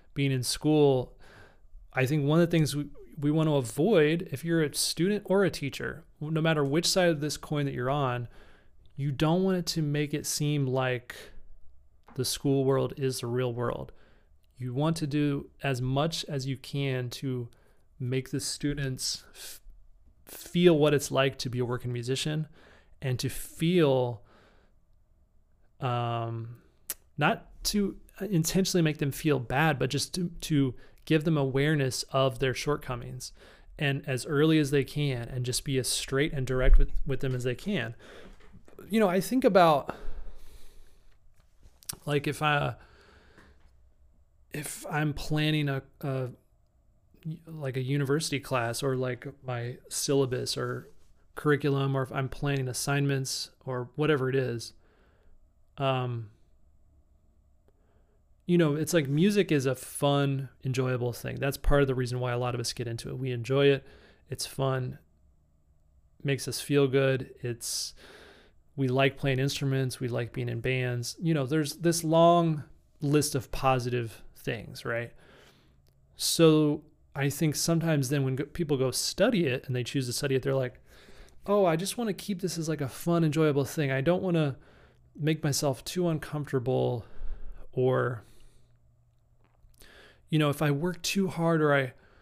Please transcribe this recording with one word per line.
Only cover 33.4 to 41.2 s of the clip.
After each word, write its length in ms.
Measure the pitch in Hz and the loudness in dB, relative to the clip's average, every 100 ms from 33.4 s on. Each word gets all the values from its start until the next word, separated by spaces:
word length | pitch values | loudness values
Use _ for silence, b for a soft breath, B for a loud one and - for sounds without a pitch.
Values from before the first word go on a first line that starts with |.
| B B B - | B B B -4
and 280 | 143 135 - | -2 -2 -4
as 200 | 127 - | -6 -2
early 320 | 143 156 156 | 2 6 4
as 120 | 139 | 4
they 140 | 143 | 2
can, 420 | 127 147 147 123 117 | 0 -2 -2 -2 -6
and 180 | 123 123 | -6 -2
just 180 | 120 | -4
be 140 | - 131 | -2 -2
as 100 | 120 | 0
straight 460 | - - 135 151 | -4 -2 0 0
and 120 | 156 127 | -2 -2
direct 300 | 127 135 - | 4 10 10
with, 140 | 143 - - | 10 4 2
with 140 | 127 | 0
them 140 | 135 | 0
as 100 | 127 | -2
they 100 | 123 | -2
can. 400 | 120 196 196 113 117 B B B B B B - - - | -4 -4 -4 -4 -10 B B B B B B -20 -18 -2
You 100 | 220 | 2
know, 80 | 202 | 4
I 120 | 185 | 2
think 240 | - 254 | 0 2
about, 520 | 247 180 175 143 - B B B B B B B B B B B B - | 6 8 8 6 0 B B B B B B B B B B B B -20